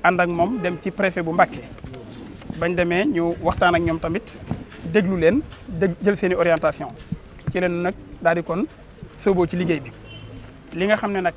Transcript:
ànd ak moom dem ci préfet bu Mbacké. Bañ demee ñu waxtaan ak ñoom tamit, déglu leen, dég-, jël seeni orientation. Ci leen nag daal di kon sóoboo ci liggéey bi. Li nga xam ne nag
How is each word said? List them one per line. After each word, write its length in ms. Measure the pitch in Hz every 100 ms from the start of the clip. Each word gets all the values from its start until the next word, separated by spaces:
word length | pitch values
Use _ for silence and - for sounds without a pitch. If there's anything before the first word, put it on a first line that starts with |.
ànd 160 | 175 180
ak 100 | 175
moom 300 | 170 180 247
dem 160 | 180 175
ci 100 | 196
préfet 300 | - 190 180
bu 80 | 160
Mbacké. 280 | 175 - - - - - 127 117 - - - - -
Bañ 160 | 170 180
demee 300 | 175 175 262
ñu 280 | 185 170 165
waxtaan 340 | 165 175 175 170
ak 60 |
ñoom 180 | 170 160
tamit, 240 | 165 185 - - - - - - -
déglu 320 | 185 185 185
leen, 240 | 160 254 - - -
dég-, 280 | 175 190 170
jël 140 | 196 208
seeni 180 | 185 180
orientation. 520 | 170 165 156 - 143 - - - - - -
Ci 80 | 180
leen 220 | 180 175
nag 120 | 175 196 - -
daal 140 | 170 170
di 80 |
kon 220 | 165 170 294 - - - - -
sóoboo 280 | 208 185 175
ci 80 | 180
liggéey 220 | 180 156
bi. 100 | 123 - - - - - - - -
Li 120 | 165 196
nga 80 | 214
xam 160 | 208
ne 100 | 202
nag 120 | 180